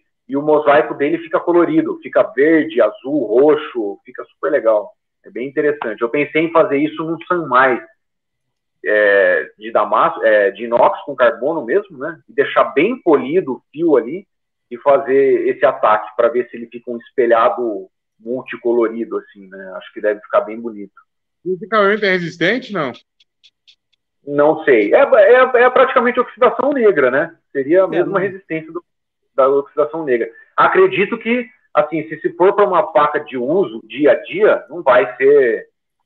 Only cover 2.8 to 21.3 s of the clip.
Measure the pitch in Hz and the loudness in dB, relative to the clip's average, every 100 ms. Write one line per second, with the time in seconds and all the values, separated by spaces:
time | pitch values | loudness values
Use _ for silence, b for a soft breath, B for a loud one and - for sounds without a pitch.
2.8 | 110 - 127 147 110 117 147 147 - 120 | -2 -2 -6 -6 0 2 2 2 -2 -8
3.8 | 104 98 - - - _ - 143 113 107 | -8 -10 -16 -20 -20 _ -4 -2 0 0
4.8 | 101 - _ _ - 98 131 139 147 147 | -2 -12 _ _ -18 -12 -8 -4 -2 -2
5.8 | 123 104 117 147 143 156 165 165 151 139 | -6 -6 -4 -4 -4 -2 0 0 0 0
6.8 | 151 156 160 165 - 180 151 123 131 120 | -2 -4 -8 -8 -6 -6 0 2 2 0
7.8 | - _ _ _ _ _ _ _ _ _ | -6 _ _ _ _ _ _ _ _ _
8.8 | - 107 104 101 92 90 92 - 107 113 | -2 2 4 4 2 0 -4 -12 -6 -2
9.8 | 104 110 160 - 110 107 101 98 117 120 | 0 0 0 0 0 2 2 -2 -2 2
10.8 | 143 - - 135 123 101 139 165 110 175 | 2 0 -8 0 0 0 -4 -6 -4 -4
11.8 | 202 151 147 160 _ - 131 - 127 139 | -4 -10 -14 -14 _ -4 -2 0 0 0
12.8 | 185 254 - 143 185 170 147 120 _ 139 | -2 -2 0 0 0 -4 -4 -6 _ -6
13.8 | 170 139 110 175 202 _ _ _ _ 120 | 0 0 0 -8 -16 _ _ _ _ -4
14.8 | 139 139 135 135 135 123 120 131 139 127 | 0 2 2 2 2 2 0 0 0 2
15.8 | 110 107 - - 117 123 120 117 117 120 | 0 0 -2 -2 0 0 -6 -10 -16 -16
16.8 | 120 117 - - 117 113 120 120 120 98 | -14 -14 -8 -2 0 2 2 0 -6 -8
17.8 | 95 _ _ _ 110 127 - 120 123 120 | -12 _ _ _ -10 -10 -10 -8 -2 0
18.8 | 113 113 110 101 - 101 95 95 95 92 | 0 -4 -8 -10 -12 -18 -20 -20 -16 -16
19.8 | - - 104 104 - 107 104 110 117 107 | -18 -6 -4 -4 -2 -2 -2 -6 -12 -14
20.8 | 98 _ _ _ _ | -16 _ _ _ _